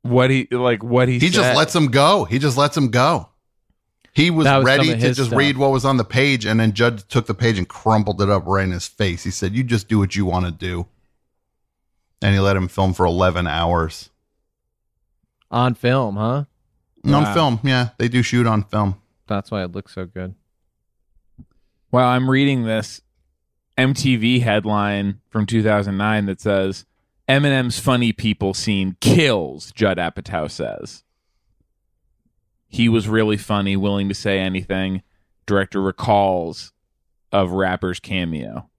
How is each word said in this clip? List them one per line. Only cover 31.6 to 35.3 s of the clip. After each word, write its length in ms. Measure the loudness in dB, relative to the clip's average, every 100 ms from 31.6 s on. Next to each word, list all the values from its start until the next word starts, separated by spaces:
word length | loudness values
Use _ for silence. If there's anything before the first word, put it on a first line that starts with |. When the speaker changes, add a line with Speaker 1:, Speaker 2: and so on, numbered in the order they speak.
| _ _ _ _ _ _ _ _ _ _ _
Speaker 1:
"He 200 | 0 2
was 200 | 2 0
really 280 | 0 0 -2
funny, 400 | -2 -2 0 -2
willing 320 | -2 -2 -4
to 60 |
say 240 | -4 -2 -2
anything," 640 | -2 -6 -4 -4 -4 -6 _ _ _